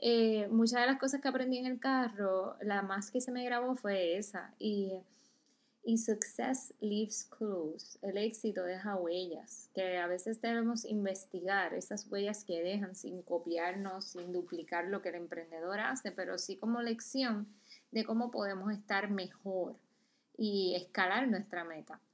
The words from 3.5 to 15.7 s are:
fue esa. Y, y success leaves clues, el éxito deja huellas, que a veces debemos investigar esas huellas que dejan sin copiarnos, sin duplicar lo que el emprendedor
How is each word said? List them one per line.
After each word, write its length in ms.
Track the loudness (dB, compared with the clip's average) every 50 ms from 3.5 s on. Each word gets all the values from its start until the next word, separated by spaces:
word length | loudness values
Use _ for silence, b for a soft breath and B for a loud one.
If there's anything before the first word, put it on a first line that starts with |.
| 0 0 2 0 0
fue 420 | 0 0 0 2 4 4 4 2
esa. 380 | 2 0 -4 -6 -8 -10 -10 -8 -2
Y, 320 | 0 0 2 2 0 0 -2 -6 -10 b b b b b b b b b b b b b b b 2
y 120 | 4 4 4
success 720 | 4 2 0 0 -2 -4 -4 -2 0 0 0 -2 -4 -10 -8 -4
leaves 440 | -2 0 2 2 0 0 -2 -6 -8
clues, 760 | -8 -6 -4 -4 -2 -2 -2 -2 -4 -6 -8 -12 -16 -12 -8
el 160 | -6 -2 0
éxito 460 | 0 0 0 -2 -2 -2 -2 -2 -2
deja 340 | -2 -2 -4 -4 -2 -2 -2
huellas, 720 | 0 0 0 0 -2 -2 -4 -6 -10 -10 -14 -16 -18 -14 -8 -4
que 240 | -2 0 0 0 0
a 80 | 0
veces 340 | 0 0 -2 -2 -4 -4 -2
debemos 460 | 0 0 2 2 2 2 2 0 -2
investigar 880 | 0 0 0 2 0 -2 -4 -6 -8 -8 -4 0 2 2 2 2 0 -2
esas 360 | -4 -4 -4 -6 -6 -6 -4
huellas 340 | -2 -2 0 -2 -2 -4 -4
que 180 | -4 -2 0
dejan 320 | 0 0 0 -2 -2 -4 -8
sin 280 | -8 -10 -8 -8 -8
copiarnos, 840 | -4 -2 -2 -2 0 0 -2 0 0 -2 -2 -4 -4 -6 -6 -8 -8
sin 260 | -10 -10 -10 -6 -4
duplicar 540 | -2 -4 -2 -4 -6 -8 -6 -4 -2 -2 -2
lo 160 | -2 -2 -2
que 80 | -2 -4
el 60 | -6
emprendedor 640 | -6 -8 -8 -8 -10 -10 -10 -8 -6 -6 -4